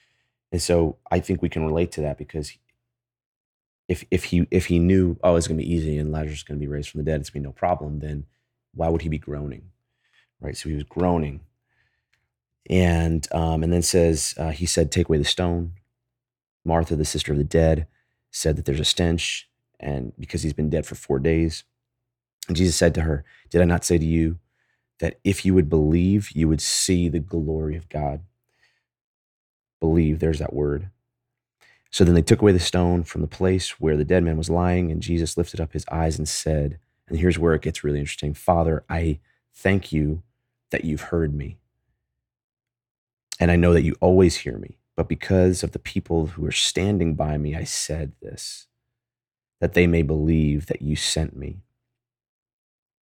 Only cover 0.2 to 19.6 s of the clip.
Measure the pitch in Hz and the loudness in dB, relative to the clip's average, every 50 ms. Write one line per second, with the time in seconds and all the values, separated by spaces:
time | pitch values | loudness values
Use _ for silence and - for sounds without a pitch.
0.2 | _ _ _ _ _ _ - 87 - - 87 85 82 76 - _ - - - 87 | _ _ _ _ _ _ -4 -2 0 2 2 4 2 2 -2 _ -6 -2 -2 -2
1.2 | - - 92 80 87 82 - 82 78 78 78 82 87 - - 80 76 73 73 - | 0 -2 -2 -2 -2 -4 -2 -2 -2 0 0 0 -2 -2 -4 -4 -6 -6 -6 -8
2.2 | 73 - - 78 76 - - _ _ _ _ _ _ _ _ _ _ _ _ _ | -10 -10 -8 -8 -8 -10 -12 _ _ _ _ _ _ _ _ _ _ _ _ _
3.2 | _ _ _ _ _ _ _ _ _ _ _ _ _ - 87 - - - 90 85 | _ _ _ _ _ _ _ _ _ _ _ _ _ -4 -4 -4 -2 -2 -2 -2
4.2 | - - 90 87 82 - - 92 - - 87 85 85 90 95 95 92 87 82 - | -2 0 0 0 2 2 0 0 2 2 2 2 4 4 4 4 4 2 0 0
5.2 | - 90 87 85 82 - 80 78 - - 85 82 78 78 76 76 76 76 78 78 | 2 2 2 2 2 0 -2 -4 -2 -2 -2 -2 0 -2 -2 -2 -4 -4 -4 -6
6.2 | 76 76 76 73 - - 73 73 73 71 73 73 73 - - 76 73 80 78 73 | -6 -8 -10 -12 -12 -10 -10 -8 -8 -6 -8 -8 -8 -10 -8 -6 -4 -2 -2 -4
7.2 | 71 - - 73 71 69 65 - 92 87 90 - 76 73 76 73 73 76 73 73 | -4 -8 -10 -10 -10 -10 -6 -4 -2 -2 -2 -2 -4 -8 -8 -8 -8 -8 -8 -8
8.2 | 73 - _ _ _ _ _ _ _ _ - - 82 82 82 82 85 82 78 76 | -10 -12 _ _ _ _ _ _ _ _ -6 -4 -2 0 0 0 -2 -4 -6 -6
9.2 | - - 73 73 73 71 60 - - 90 _ _ _ _ _ _ _ _ _ _ | -6 -8 -10 -8 -8 -10 -12 -14 -18 -20 _ _ _ _ _ _ _ _ _ _
10.2 | _ _ _ _ - 71 65 - - 78 76 73 73 - - - 90 90 87 82 | _ _ _ _ -12 -12 -10 -10 -8 -6 -6 -6 -8 -6 -4 0 0 2 2 0
11.2 | 78 73 69 71 - _ _ _ _ _ _ _ _ _ _ _ _ _ _ _ | 0 -4 -6 -10 -16 _ _ _ _ _ _ _ _ _ _ _ _ _ _ _
12.2 | _ _ _ _ _ _ _ _ - - - 92 90 87 85 82 82 80 82 80 | _ _ _ _ _ _ _ _ -6 0 2 4 4 4 4 2 2 0 0 -2
13.2 | - - - 82 82 82 80 78 80 82 87 87 82 - - 90 85 82 80 76 | -2 -4 -4 -2 -2 0 0 0 0 2 2 2 2 2 2 4 4 4 2 0
14.2 | - - - - 82 80 73 78 87 82 - 85 80 73 - 87 85 - 80 73 | -4 -6 -6 -6 -6 -6 -6 -4 -4 -2 0 0 0 2 0 0 0 2 2 0
15.2 | 71 - - - 90 87 85 85 85 85 90 - _ _ _ _ _ _ _ _ | 0 0 -2 -2 -2 -2 -2 -2 -4 -6 -10 -14 _ _ _ _ _ _ _ _
16.2 | _ _ _ _ _ _ _ _ - 82 82 82 82 - 82 76 78 - - - | _ _ _ _ _ _ _ _ -4 0 0 0 0 0 -2 -2 -2 -2 -4 -4
17.2 | - - 76 71 73 76 - 82 82 80 78 76 76 - _ _ _ _ _ _ | -4 -2 0 0 0 2 2 4 4 4 4 2 -2 -6 _ _ _ _ _ _
18.2 | _ _ - - - 80 76 85 82 - 69 78 76 - - - 87 85 85 85 | _ _ -8 -4 -2 -2 -2 -2 -2 -4 -2 0 0 0 0 2 2 2 0 0
19.2 | - - - - - _ _ _ | -2 -4 -8 -10 -12 _ _ _